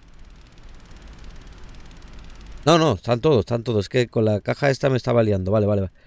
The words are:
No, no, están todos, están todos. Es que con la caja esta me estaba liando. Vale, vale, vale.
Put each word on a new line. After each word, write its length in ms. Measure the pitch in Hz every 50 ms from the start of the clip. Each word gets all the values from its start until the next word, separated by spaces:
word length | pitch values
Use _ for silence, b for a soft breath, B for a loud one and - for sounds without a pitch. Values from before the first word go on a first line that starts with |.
| - - - - - - - - - - - - - - - - - - - - - - - - - - - - - - - - - - - - - - - - - - - - - - - - - - - - -
No, 120 | 143 165
no, 160 | 165 160 151 110
están 260 | 92 - - 120 117
todos, 220 | 107 160 147 110
están 220 | 92 - 120 117 107
todos. 220 | 123 113 104 95
Es 40 | -
que 180 | - 127 120
con 160 | 113 - 117 110
la 160 | 110 107 101
caja 300 | - - 123 - 139 143
esta 200 | 135 - - 135
me 60 | 131
estaba 260 | 120 - 139 120 120
liando. 300 | 113 107 101 95 92 92
Vale, 140 | 107 110 104
vale, 160 | 101 104 101
vale. 120 | 95 92 - - -